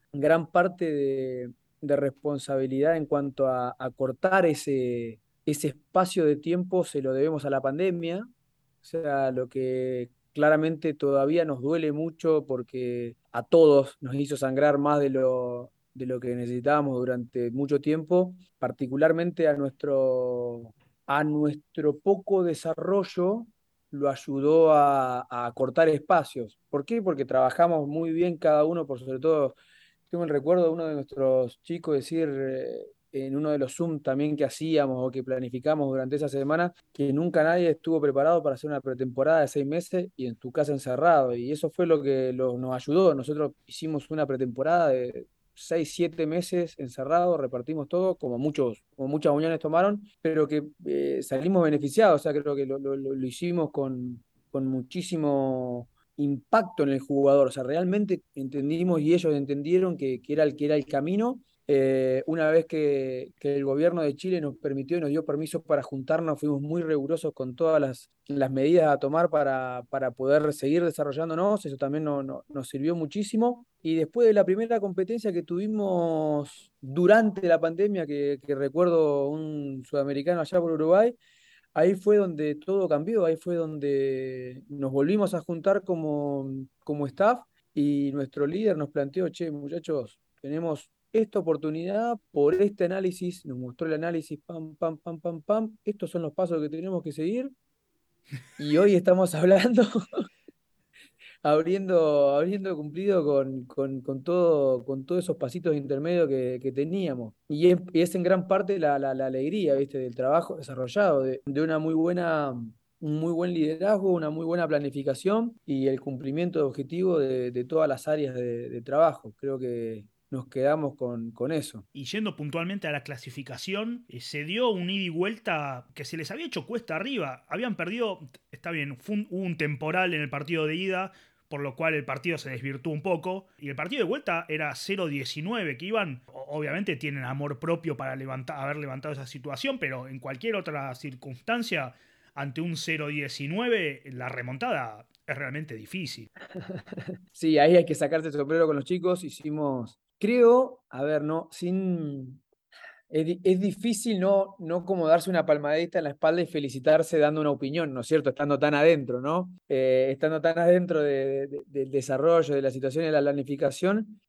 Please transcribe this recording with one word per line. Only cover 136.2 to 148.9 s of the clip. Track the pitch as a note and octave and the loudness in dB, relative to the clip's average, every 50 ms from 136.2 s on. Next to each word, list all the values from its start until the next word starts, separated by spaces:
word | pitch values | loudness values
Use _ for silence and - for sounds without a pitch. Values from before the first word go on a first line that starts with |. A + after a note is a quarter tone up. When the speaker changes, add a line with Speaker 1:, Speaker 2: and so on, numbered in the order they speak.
| - | -14
Speaker 2:
o-, | - - B2+ C3+ C#3+ D3 D#3 | -18 -18 -16 -12 -8 -8 -6
obviamente | D3+ C#3+ D3 F3+ G#3 G3 D#3+ | -6 -4 -4 -4 -4 -4 -4
tienen | B2 - D3 C#3+ C#3 B2+ | -4 -6 -6 -6 -6 -6
amor | B2 C3 C#3 C#3+ C#3+ C#3+ B2+ | -6 -6 -6 -6 -6 -8 -6
propio | - E3 E3+ E3 D#3+ D#3+ C#3+ | -4 -4 -4 -2 -2 -6 -6
para | B2+ C3+ C3 C3 | -6 -6 -8 -8
levanta-, | C3+ C3+ C3+ C3 C3 B2+ B2 D#3 C#3 | -8 -10 -10 -10 -10 -10 -10 -10 -8
haber | C3+ C#3 D3 D3+ | -6 -6 -6 -6
levantado | D3 C#3 C3 C3+ C3+ D3+ D3 | -8 -10 -10 -10 -8 -10 -10
esa | C3+ C3+ B2 | -10 -12 -14
situación, | - C#3 B2 D3 C3+ B2+ - C4+ C4+ C4 | -16 -14 -12 -10 -8 -6 -6 -6 -4 -4
pero | - C3+ C4 C3 B2+ C3+ | -6 -6 -6 -8 -10 -12
en | C3+ C3+ | -14 -12
cualquier | B2 C3+ C3+ B2 - A#3 A3 | -12 -12 -10 -8 -6 -4 -4
otra | G3 F3 E3+ D3+ C#3+ C#3 C3+ B2 | -4 -6 -6 -8 -8 -8 -8 -10
circunstancia, | - - C#3+ B2+ B2+ - C#3+ B2+ B2 _ - A#3 A#3+ A3+ - F3+ D#3 C3+ B2 - _ _ _ _ _ _ _ _ | -12 -12 -14 -14 -14 -14 -16 -16 -10 _ -4 -4 -4 -2 -2 -4 -4 -4 -6 -10 _ _ _ _ _ _ _ _
ante | C#3 C#3 C#3 B2 D#3 | -10 -10 -8 -6 -6
un | E3 F3 E3 | -6 -4 -6
cero | D3+ - - D#3+ D#3 D3+ D3+ | -6 -4 -4 -4 -4 -4 -6
diecinueve, | D3+ D3 C#3+ C3 - - C#3 C#3+ E3+ G#3 A#3+ B3+ A#3 G#3 E3+ D3 C#3 C3 - C#3 | -6 -6 -6 -8 -8 -8 -8 -6 -4 -2 0 0 0 0 0 -2 -6 -8 -12 -14
la | C3 B2 B2 B2 | -12 -10 -10 -8
remontada | B2+ B2+ A#2+ B2 C3 C3 A#3 B3+ G#3 C#3+ B2 A2+ G#2+ G#2+ A#2 _ _ _ _ | -8 -8 -8 -8 -6 -6 -4 -2 -2 -2 -4 -6 -10 -14 -20 _ _ _ _
es | - C#3+ C#3 | -10 -8 -8
realmente | C#3+ C3 C3 D3+ D#3 - A#2 | -6 -8 -8 -8 -10 -10 -12
difícil. | A2+ A2 - - F#3 F3 B2 - A#2 A2 - _ | -14 -12 -10 -8 -8 -8 -8 -10 -12 -16 -20 _
Speaker 1:
<laughs> | - - - - F#3 F3+ F#3 F#3 - - - - - - - F3+ - - _ | -20 -20 -16 -14 -14 -12 -10 -12 -12 -12 -12 -14 -12 -10 -12 -12 -14 -16 _
Sí, | _ - E3 D#3+ D#3 D3 | _ -2 0 4 6 8
ahí | C#3+ D#3+ F3+ | 8 10 10
hay | F3 E3 | 8 8
que | E3 D#3 | 6 2
sacarse | D3+ D#3 C#3 D#3+ D#3+ D#3 D#3+ | -2 0 0 0 0 -2 -2
el | C#3 | -4
sombrero | D3 C#3 C#3 D#3+ E3 E3 | -4 -2 0 2 2 4
con | D#3 D3+ | 2 2
los | C#3+ C3 | 0 -2
chicos. | - | -2